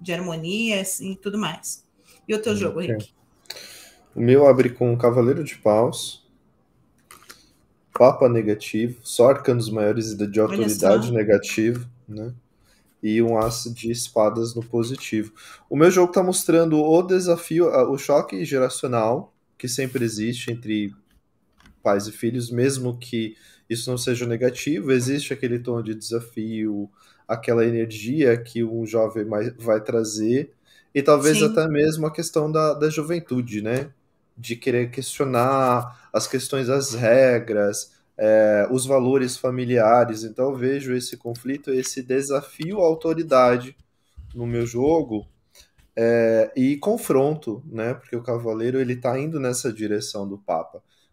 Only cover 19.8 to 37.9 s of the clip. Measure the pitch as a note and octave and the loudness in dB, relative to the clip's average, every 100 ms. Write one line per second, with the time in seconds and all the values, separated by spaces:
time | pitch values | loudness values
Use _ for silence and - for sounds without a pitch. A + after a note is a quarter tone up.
19.8 | C3 B2+ A2+ G#2+ A2+ A#2+ - A#2 G#2+ G#2+ | -4 -2 -4 -2 -6 -6 -8 -8 -4 -4
20.8 | G2+ G2+ _ _ _ _ _ _ - _ | -4 -8 _ _ _ _ _ _ -20 _
21.8 | A2 G2 G#2 - A#2 B2+ A#2 A#2+ C3+ C3+ | 0 0 -2 -6 -6 -4 -4 0 0 0
22.8 | B2 A#2+ - A#2 A2 - _ _ - A2+ | -6 -8 -8 -6 -6 -10 _ _ -10 -8
23.8 | B2+ B2 B2+ A#2+ B2 A#2 B2 B2 C#3+ E3+ | -6 -4 -2 -2 -2 0 -2 -2 -4 -4
24.8 | D3+ C3 B2 C#3+ - C3 B2+ A#2+ A#2+ A#2 | 0 0 0 -4 -6 -6 -4 -4 -4 -6
25.8 | G#2+ A2 - A2+ A#2 - A2 A2 G#2+ G2+ | -6 -10 -6 -6 -6 -10 -8 -6 -6 -6
26.8 | G2+ _ _ _ - A#2 B2 A#2 A#2 A#2 | -10 _ _ _ -8 -6 0 2 2 0
27.8 | A2+ G#2+ G#2+ D#3 C3 A#2 A#2+ A#2 A2+ A2+ | -4 -6 -6 0 2 2 -2 -6 -4 -4
28.8 | A2 A#2 A2 A2 G#2 G#2 A#2 - A2+ G#2+ | -4 0 0 -2 -4 -4 -4 -6 0 0
29.8 | A2 A#2 G#2+ G#2 G#2+ C3 D3+ _ _ _ | 0 -2 -2 -2 0 0 -2 _ _ _
30.8 | _ C#3+ C#3 D3 D3 D3+ - F#3+ D#3+ D3 | _ 0 4 6 6 4 2 2 0 2
31.8 | D3+ D#3 D#3 D#3 E3 D#3+ D3+ D#3 D#3 D3 | 0 0 -4 -6 -4 -2 0 0 0 2
32.8 | D3+ D#3 D3+ E3+ E3 B2+ A#2+ G#2+ G#2+ B2+ | 0 -2 -4 -6 -4 -4 -4 -6 -4 -4
33.8 | C#3+ - _ _ _ - A#2+ A#2+ - B2 | -6 -14 _ _ _ -18 -10 -6 -2 0
34.8 | A#2+ B2 B2 - C#3 B2 B2+ C3+ C3 B2 | -2 -6 -10 -4 -2 2 2 2 2 2
35.8 | A#2+ - _ A2 - C3 B2 C3+ B2 C#3 | -2 -12 _ -4 -2 -4 -4 -4 -2 -2
36.8 | C3+ A2+ A2+ B2+ C3 A#2 A#2 G#2 G2+ G#2 | -2 0 4 6 6 4 0 0 0 -2
37.8 | - | -10